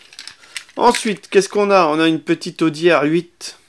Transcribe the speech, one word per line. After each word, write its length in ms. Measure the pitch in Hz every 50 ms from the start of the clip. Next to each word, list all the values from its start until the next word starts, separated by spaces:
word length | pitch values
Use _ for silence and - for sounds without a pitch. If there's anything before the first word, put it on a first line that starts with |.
| _ _ - - - - - _ - - - - - - _
Ensuite, 520 | - - 240 240 - - 226 190 - - -
qu'est-ce 220 | - 196 190 -
qu'on 200 | - 208 202 202
a ? 140 | 196 190 175
On 140 | 151 151 160
a 60 | 160
une 160 | 165 160 156
petite 400 | - - 165 156 - 175 165 -
Audi 280 | 170 160 147 151 170 175
R 120 | 165 135
huit. 560 | 147 151 160 175 170 - _ _ - - - _ _